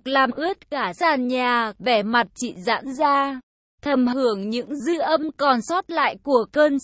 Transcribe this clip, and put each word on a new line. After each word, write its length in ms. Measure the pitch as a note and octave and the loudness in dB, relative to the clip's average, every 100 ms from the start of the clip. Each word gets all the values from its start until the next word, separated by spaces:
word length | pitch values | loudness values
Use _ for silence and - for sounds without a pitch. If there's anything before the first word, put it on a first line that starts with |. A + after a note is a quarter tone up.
| B3+ | -2
làm 260 | C4+ C4 | 2 2
ướt 380 | B3+ E4 G4 - | 0 -4 -4 -8
cả 220 | C#4 G3 - | -4 -4 0
sàn 320 | E4 C#4 B3 | 0 2 0
nhà. 460 | B3+ B3 A#3+ A3 - | 0 0 0 0 -2
Vẻ 240 | G#3+ A3 | 2 2
mặt 240 | G#3 A#3+ G#3+ - | 2 0 0 -4
chị 180 | A#3+ F3+ G#3 | -8 -6 -2
giãn 200 | G#3+ C4+ C4 | -2 -4 -2
ra, 400 | D4 C#4 C4+ C4 - _ _ _ | 2 2 0 -6 -14 _ _ _
thầm 260 | D4 C4 B3 | -2 2 2
hưởng 420 | B3+ B3 G3+ G3+ | 2 0 0 -4
những 260 | A#3+ A3 C#4+ | -6 -6 -6
dư 240 | B3 E4 | -2 -2
âm 320 | D4 D#4 D#4 - | 0 0 -2 -2
còn 240 | C#4+ B3 | 2 2
sót 280 | G#3 F4+ F#4+ | 0 -4 -4
lại 280 | E4 B3+ - | -2 -2 -4
của 220 | C#4+ B3 G#3 | 0 0 2
cơn 260 | D4 D4+ C#4 | 2 2 2